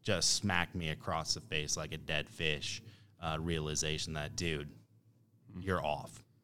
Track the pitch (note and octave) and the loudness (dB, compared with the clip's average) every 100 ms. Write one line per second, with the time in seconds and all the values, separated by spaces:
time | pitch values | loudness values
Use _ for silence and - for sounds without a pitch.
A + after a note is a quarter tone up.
0 | - F2+ D#2 - G#2 F2 E2+ F#2 D#2+ D2+ | 4 4 4 4 4 4 4 0 -2 -2
1 | - E2 D#2 E2+ - D#2+ D2+ - D#2 D#2 | 0 -2 0 -4 0 -2 0 -2 -4 -6
2 | D2+ D#2 D2 - D#2+ D2 - - - - | -2 -2 -2 0 2 2 -2 -6 -10 -20
3 | - - E2 D#2 E2 E2 D2+ D2+ D2+ D2+ | -20 -6 -2 -2 0 0 0 0 0 -2
4 | - D#2 D2 D#2 F2 D#2 D2 - - - | -2 -4 -4 -2 -2 -2 -4 -14 -20 -20
5 | _ _ _ _ - F#2 F2+ F2+ D2+ D2 | _ _ _ _ -14 -6 0 2 2 -2
6 | C2 - - _ | -6 -14 -20 _